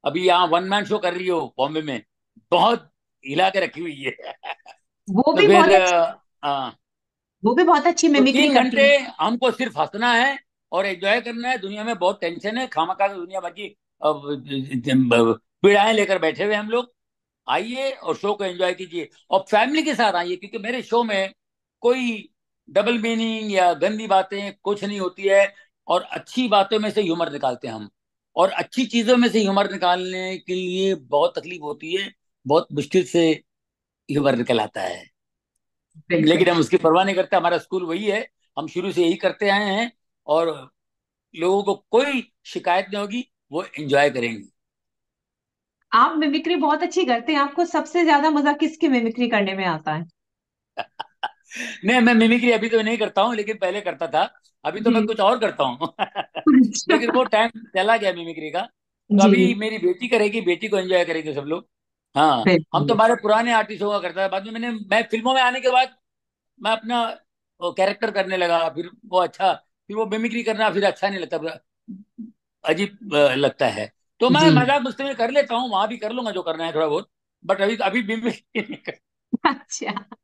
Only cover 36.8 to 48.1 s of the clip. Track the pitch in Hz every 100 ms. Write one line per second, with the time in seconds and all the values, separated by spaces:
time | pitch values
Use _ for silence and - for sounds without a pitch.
36.8 | 160 165 196 185 190 190 170 170 - 185
37.8 | 175 170 214 202 254 _ _ - 147 175
38.8 | 190 175 170 190 185 185 202 196 208 196
39.8 | 233 _ _ _ - 156 165 147 127 _
40.8 | _ _ _ _ _ 170 170 196 202 196
41.8 | _ 226 285 269 - _ - 180 175 180
42.8 | 190 202 202 226 - _ _ - - -
43.8 | 147 139 143 127 117 110 98 _ _ _
44.8 | _ _ _ _ _ _ _ _ _ _
45.8 | _ 233 269 311 302 294 320 330 294 302
46.8 | 349 339 294 233 240 302 285 285 339 311
47.8 | - 349 320